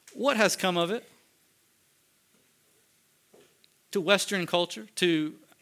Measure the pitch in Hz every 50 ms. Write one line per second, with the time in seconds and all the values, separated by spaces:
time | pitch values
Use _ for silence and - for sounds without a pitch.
0 | _ - - - 226 277 247 220 214 180 - - - 185 175 170 170 170 214 240
1 | - - - _ _ _ _ _ _ _ _ _ _ _ _ _ _ _ _ _
2 | _ _ _ _ _ _ _ _ _ _ _ _ _ _ _ _ _ _ _ _
3 | _ _ _ _ _ _ _ - - _ _ _ _ _ _ _ _ _ - 202
4 | 160 175 202 190 - - 202 190 170 - - 175 175 170 - 220 220 - _ -
5 | 185 175 165 156 151 151 151 - - _ - _